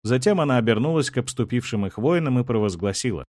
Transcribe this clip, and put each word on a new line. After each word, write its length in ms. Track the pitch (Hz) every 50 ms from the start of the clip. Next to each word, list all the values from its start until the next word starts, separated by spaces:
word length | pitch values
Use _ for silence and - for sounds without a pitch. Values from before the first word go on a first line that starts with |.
Затем 360 | - 107 123 131 131 208 208 180
она 200 | 156 143 127 123
обернулась 520 | 113 117 113 107 127 156 165 160 135 -
к 60 | -
обступившим 720 | 123 120 - - - 117 - 123 123 - - - 104 101
их 100 | 92 -
воинам 420 | - 110 147 175 175 165 139 127 123
и 60 | 120
провозгласила 800 | 127 120 110 107 101 90 85 95 101 95 - - 127 101 76 65